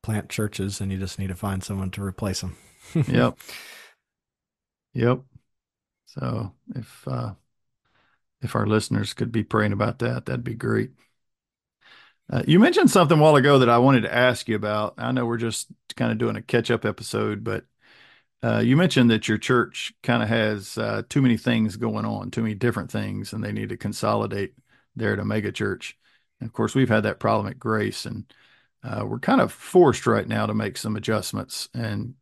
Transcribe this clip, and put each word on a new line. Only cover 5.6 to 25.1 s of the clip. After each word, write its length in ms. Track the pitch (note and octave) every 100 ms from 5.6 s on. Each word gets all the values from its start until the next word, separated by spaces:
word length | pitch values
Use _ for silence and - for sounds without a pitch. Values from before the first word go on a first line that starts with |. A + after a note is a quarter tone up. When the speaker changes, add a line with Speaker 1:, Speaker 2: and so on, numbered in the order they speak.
| _ _ _ _ _
Speaker 2:
So 480 | - B2 A2+ G#2 _ - -
if, 320 | G#2+ - -
uh, 260 | C3 A#2 F#2+ _ _ _ _ _ _ _ _ _ _
if 140 | - A#2
our 120 | G#2
listeners 460 | G#2+ - A2 G#2
could 180 | - A2+
be 120 | A2+
praying 300 | G#2 A2 G#2
about 260 | G2+ G#2+ -
that, 260 | A#2 B2 -
that'd 180 | C3
be 100 | A#2+ A2
great. 360 | A2+ A2 A2+ _ _ _ _ _ _ _ _ _ _ - _ _ -
Uh, 120 | B2 -
you 120 | E3
mentioned 320 | C#4 F4+ F4
something 260 | G3 D#3 D#3+
a 40 |
while 140 | D#3 D3
ago 240 | C3+ C#3
that 100 | A#2+
I 80 | A#2+
wanted 240 | C3 C3
to 120 | -
ask 340 | A#2+ B2+ A#2+ -
you 80 | G#2+
about. 400 | G#2 G#2+ G#2+ -
I 140 | A#2
know 140 | C3 A#2+
we're 120 | A#2
just 300 | A#2 G#2+ - - _ -
kind 160 | A#2
of 60 | A2
doing 180 | A#2 G#2+
a 60 |
catch-up 440 | - A#2+ A#2 A2+ A2
episode, 580 | G2+ A2 A2+ G#2+ G#2
but, 220 | A2 G#2 _ _ _ _ _ _ _ _
uh, 160 | A#2 A2
you 180 | A2+ C#3
mentioned 320 | F#3 C#3 A#2+
that 160 | A2 -
your 100 | A2
church 560 | - B2 - - - _
kind 180 | - A#2+
of 80 | G#2+
has, 480 | A#2 G#2+ G#2 G2 -
uh, 260 | A2 G#2+ A2
too 120 | C#3
many 160 | C3 A2+
things 400 | - A#2 A2 G#2
going 280 | A2+ G#2+ G#2+
on, 260 | G#2+ G2
too 100 | -
many 140 | A2+ G2+
different 360 | A#2+ A2 -
things, 420 | G#2 G2 G2+ G2
and 100 | G#2+
they 80 | G#2+
need 180 | G#2 G2+
to 80 | -
consolidate 760 | G2+ G#2 G#2+ A2 G#2+ G2+ G2 _ _ _ _ -
there 180 | G#2+